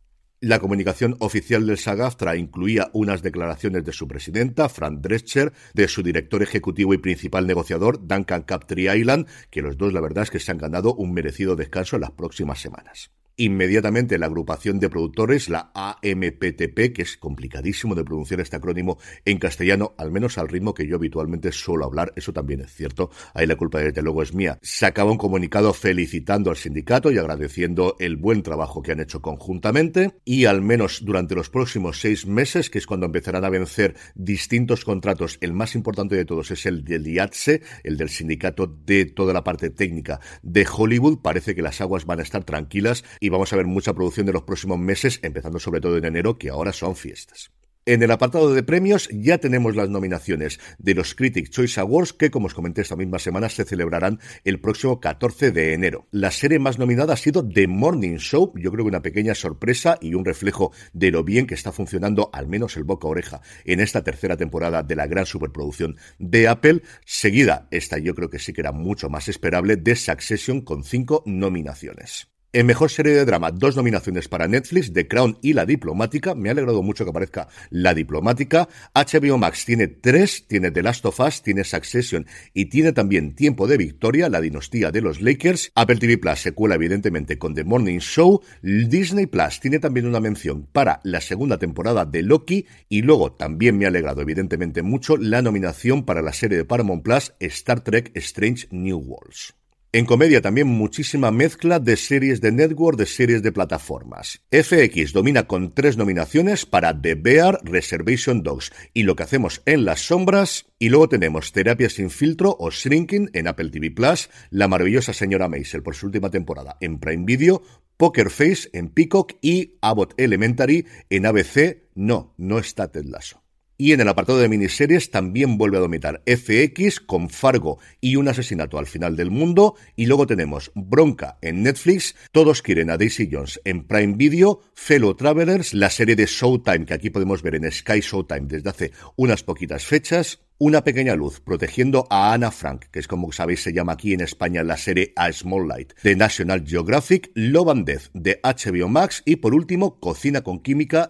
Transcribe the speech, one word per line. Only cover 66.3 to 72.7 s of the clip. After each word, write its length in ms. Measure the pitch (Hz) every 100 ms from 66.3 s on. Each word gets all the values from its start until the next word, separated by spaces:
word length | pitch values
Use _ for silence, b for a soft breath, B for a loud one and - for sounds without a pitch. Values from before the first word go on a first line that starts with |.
| 110 113
Apple, 320 | 117 151 165 B B -
seguida, 640 | - 107 110 123 73 -
esta 280 | 85 - 76
yo 160 | 80 87
creo 140 | 87
que 100 | 76
sí 120 | -
que 80 | 80
era 140 | 73
mucho 360 | 71 87 101 71
más 200 | 76 87
esperable, 480 | - 87 90 95 104
de 180 | 80 120
Succession 640 | - 78 - 104 - 131
con 240 | - 76
cinco 400 | 67 120 123 151 104
nominaciones. 1000 | 95 98 90 71 69 65 - - - - _ _ 123
En 120 |
mejor 240 | 120